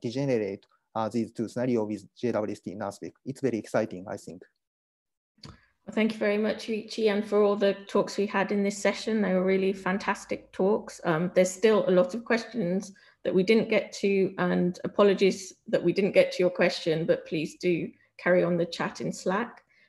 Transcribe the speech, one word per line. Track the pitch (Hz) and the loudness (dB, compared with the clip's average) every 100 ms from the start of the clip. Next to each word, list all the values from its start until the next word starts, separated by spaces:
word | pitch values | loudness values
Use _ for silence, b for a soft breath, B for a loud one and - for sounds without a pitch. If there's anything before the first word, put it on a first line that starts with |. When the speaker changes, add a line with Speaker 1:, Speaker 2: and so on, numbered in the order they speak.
Speaker 1:
degenerate, | 120 127 139 117 98 95 _ _ _ | -8 -4 -2 0 -2 -6 _ _ _
uh, | 110 110 | -6 -4
these | 117 101 | -2 -4
two | - 107 | -6 -6
scenarios | 120 127 117 104 | -4 -2 0 -2
with | 104 92 - | -6 -10 -6
J | 123 | -4
W | 107 104 | -2 -4
S | 104 | -6
T | 101 | -10
NIRSpec. | 98 101 - 85 - - | -8 -8 -10 -14 -14 -14
It's | - | -4
very | 131 110 | -4 -4
exciting, | - 120 - 92 98 | -2 -2 -2 -6 -12
I | 101 | -12
think. | - 90 - _ _ _ _ _ _ _ _ _ - B B B - | -14 -18 -20 _ _ _ _ _ _ _ _ _ -20 B B B -6
Speaker 2:
Well, | |
thank | 214 214 | 0 0
you | 220 | 0
very | 214 208 | 0 0
much, | 214 214 - | -2 -4 -6
Yuichi, | 214 - - 220 | -8 -8 0 0
and | 202 | 0
for | 208 208 | 2 4
all | 208 202 | 4 4
the | 196 196 - | 2 0 -2
talks | - 175 - | 0 0 -2
we | |
had | 208 196 196 | -2 0 0
in | 202 | 0
this | 202 208 | 0 0
session. | 196 202 233 220 | -2 -2 -2 0
They | 190 | 2
were | 185 | 2
really | 185 190 190 | 2 2 0
fantastic | 190 185 196 - 208 - 208 - | -2 -2 -2 -2 -4 -6 -10 -8
talks. | - 190 214 - - | 0 0 0 -4 -6
Um, | 175 160 180 | -2 0 2
there's | - 185 | 2 2
still | - 220 208 - | 4 4 4 4
a | |
lot | 180 180 | 4 4
of | 233 | 0
questions | - 233 - 240 175 185 190 - b b | -2 -2 -2 -4 -2 -2 -4 -14 b b
that | - | 0
we | 185 | 2
didn't | 190 220 220 | 4 4 4
get | 220 - - | 0 -2 -2
to, | 202 196 190 - | 0 2 0 0
and | 180 180 180 - | 0 2 0 -2
apologies | 190 - 202 190 190 185 - - - | -2 4 4 6 2 0 -8 -18 -4
that | - | 0
we | 170 | 2
didn't | 170 233 | 2 2
get | 185 180 | 4 4
to | - | 2
your | 180 | 0
question, | - 185 - 170 156 | 2 0 0 -2 0
but | 170 165 - | 0 -2 -2
please | 160 147 - | -6 -6 -4
do | 180 165 - - b - | -2 -2 -4 -10 b -4
carry | 175 180 | 2 2
on | 170 175 | 2 0
the | |
chat | 170 - 147 - | -2 -4 -6 -6
in | 120 | -8
Slack. | - 185 196 233 - _ b | -6 -4 -4 -4 -12 _ b